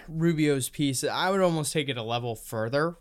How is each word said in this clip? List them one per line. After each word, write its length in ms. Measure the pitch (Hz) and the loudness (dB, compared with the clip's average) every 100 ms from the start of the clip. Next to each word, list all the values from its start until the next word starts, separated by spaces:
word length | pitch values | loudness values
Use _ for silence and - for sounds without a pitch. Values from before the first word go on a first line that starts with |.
| - | -10
Rubio's 600 | 160 170 156 151 139 127 | 0 2 4 2 2 -2
piece, 340 | - 143 127 | -2 0 0
I 260 | 143 113 180 | -2 0 2
would 100 | 196 | 4
almost 320 | 185 160 147 | 4 2 0
take 160 | 160 139 | -2 -2
it 80 | 123 | -4
a 60 | |
level 320 | 110 120 120 110 | -4 -2 -4 -6
further, 600 | - 113 113 139 165 175 | -6 -4 0 0 0 0